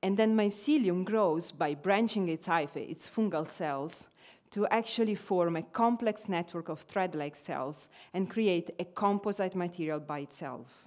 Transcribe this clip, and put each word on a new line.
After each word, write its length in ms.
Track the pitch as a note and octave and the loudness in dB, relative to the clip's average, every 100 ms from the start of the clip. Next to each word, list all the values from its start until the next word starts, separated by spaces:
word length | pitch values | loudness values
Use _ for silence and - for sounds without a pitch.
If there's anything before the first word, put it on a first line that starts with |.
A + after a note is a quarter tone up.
and 120 | F#3+ G3 | 0 4
then 200 | A3 A3 | 4 6
mycelium 680 | G#3 G3+ - D4+ G#3 F3+ F#3 | 4 2 4 4 4 2 2
grows 460 | A3 G3 D#3 E3+ | 2 4 2 -2
by 220 | - D#3 | -2 -2
branching 560 | D3 F3+ G3+ A3+ A3 F#3 | 0 2 2 4 2 0
its 160 | D#3+ - | -2 2
hyphae, 460 | E3+ D3 - A#2 | 0 0 -6 -8
its 160 | - - | -8 -8
fungal 400 | - G#3+ E3 D#3 | -2 0 0 -2
cells, 600 | - D#3+ C#3 D3 - - _ - - _ | -4 -4 -4 -4 -6 -8 _ -20 -20 _
to 160 | - G#3 | -2 2
actually 480 | A3 A3+ - A3 G3+ | 2 0 0 0 0
form 400 | - F#3 E3+ E3 | 0 2 2 0
a 80 | |
complex 680 | D#3+ - A#3 A#3+ A#3 G#3+ - | -4 2 2 4 0 -2 -4
network 400 | F3 E3+ F3 E3 | -4 -4 -8 -8
of 120 | D#3 | -10
thread-like 540 | - G#3 F#3 D#3 D3 D3 | -4 -2 -2 -2 -6 -6
cells 540 | - C#3 C3 D#3 - - - | -6 -6 -6 -6 -8 -12 -8
and 160 | F#3 F#3+ | -4 -2
create 400 | - A3 F3 F3 - | 2 2 2 0 -8
a 80 | F3 | -8
composite 720 | - G#3 G3+ G#3 G3+ F#3+ F#3 | 0 0 2 0 -2 -2 -2
material 440 | F3 F3 D#3 D3+ | -4 -4 -4 -4
by 200 | D3+ D3 | -4 -8
itself. 640 | C#3+ - D3 B2+ B2 - | -8 -10 -10 -12 -14 -20